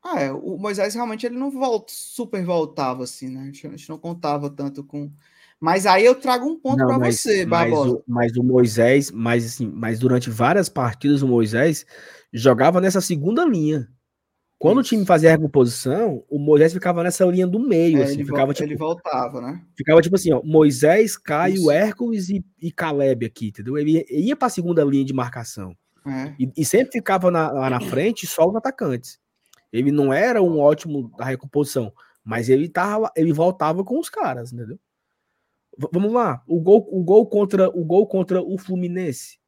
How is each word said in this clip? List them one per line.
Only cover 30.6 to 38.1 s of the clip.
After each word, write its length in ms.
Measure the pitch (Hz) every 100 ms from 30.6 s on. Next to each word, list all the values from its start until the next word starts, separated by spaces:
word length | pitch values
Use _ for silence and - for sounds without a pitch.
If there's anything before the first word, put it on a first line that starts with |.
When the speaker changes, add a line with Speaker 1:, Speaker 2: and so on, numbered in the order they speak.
| 143 151 165 143 120 -
Speaker 2:
da 100 | 123
recomposição, 680 | 131 143 147 143 135 107 _ _ _
mas 260 | 110 113 117
ele 180 | 131 170
tava 300 | 175 190 214
lá, 140 | 220 -
ele 160 | 165
voltava 520 | 151 170 185 156 170
com 160 | 190 262
os 100 | 339
caras, 420 | 427 294 127 120
entendeu? 280 | 120 113 151 _ _ _ _ _ _ _ _ _ -
V-, 120 | 143
vamos 180 | 175 202
lá, 300 | 240 220 127 _
o 120 | 170
gol, 280 | 165 214 208
o 120 | 190
gol 240 | 170 208 226
contra, 420 | 208 196 196 185
o 160 | 175 160
gol 220 | 180
contra 340 | 208